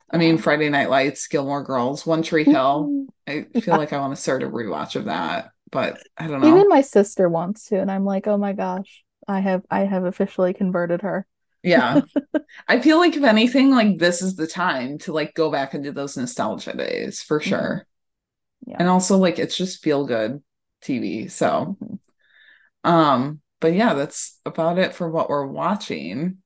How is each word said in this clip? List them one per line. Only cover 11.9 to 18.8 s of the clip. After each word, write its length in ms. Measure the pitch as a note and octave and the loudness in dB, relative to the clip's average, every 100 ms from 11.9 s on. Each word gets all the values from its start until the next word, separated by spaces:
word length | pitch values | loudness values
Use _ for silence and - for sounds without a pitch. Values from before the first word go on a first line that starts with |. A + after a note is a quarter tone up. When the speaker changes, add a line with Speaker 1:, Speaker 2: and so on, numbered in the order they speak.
| C#4+ - C#4+ - D4 | 2 0 -4 -4 -6
Speaker 2:
<laughs> 320 | - - - | -6 -8 0
Speaker 1:
I 140 | C4 | 2
feel 160 | C#4+ D#4+ | 4 6
like, 180 | F4 D#4 | 4 4
if 80 | |
anything, 480 | C4 G#3+ A#3+ C#4 C4+ | 4 4 4 4 4
like, 260 | B3+ G#3+ E3 | 6 4 4
this 240 | F3 F3 | 2 2
is 140 | F#3 F#3 | -2 -4
the 100 | D#3+ | -6
time 520 | F#3 F3 C3+ B2+ D3 | -4 -4 -2 -6 -10
to, 140 | - | -6
like, 200 | D#3 D3+ | -6 -4
go 160 | - D#3 | -2 -2
back 240 | C#3+ C3+ | -2 -4
into 200 | D3+ C#3+ | -6 -8
those 240 | C#3 C#3 C#3 | -8 -8 -6
nostalgia 580 | B2 - A2 - - C2 | -6 -4 -4 -6 -8 -8
days, 460 | - - - - | -6 -6 -6 -8
for 160 | - D3+ | -4 -2
Speaker 2:
Mm-hmm. 100 | F#3+ | 0
Speaker 1:
sure. 380 | G#2+ - F#3+ - _ _ _ _ _ _ _ - | -2 -2 -6 -10 _ _ _ _ _ _ _ -10
Speaker 2:
Yeah. 80 | |
Speaker 1:
And 100 | - | 0